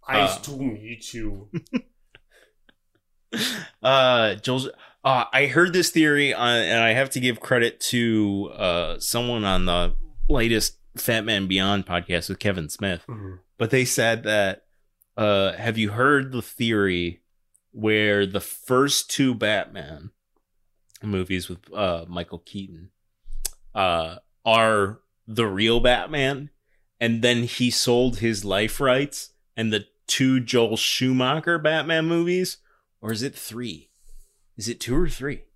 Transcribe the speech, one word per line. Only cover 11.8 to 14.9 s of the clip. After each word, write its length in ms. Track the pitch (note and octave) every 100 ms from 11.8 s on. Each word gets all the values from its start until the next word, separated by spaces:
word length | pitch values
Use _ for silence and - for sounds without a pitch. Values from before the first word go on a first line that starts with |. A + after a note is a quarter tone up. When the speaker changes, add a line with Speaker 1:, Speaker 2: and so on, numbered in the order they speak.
| F#2
Speaker 2:
podcast 420 | F2 E2+ F2 -
with 100 | G2
Kevin 300 | G#2 F#2 D2+
Smith. 340 | - G2 F2 -
Speaker 1:
Mm-hmm. 280 | A2+ G2 F2+ _ _
Speaker 2:
But 120 | A2+
they 160 | C3+ B2
said 380 | - A2+ A2+
that, 420 | G#2+ G#2+ G2 F#2+ _ _ _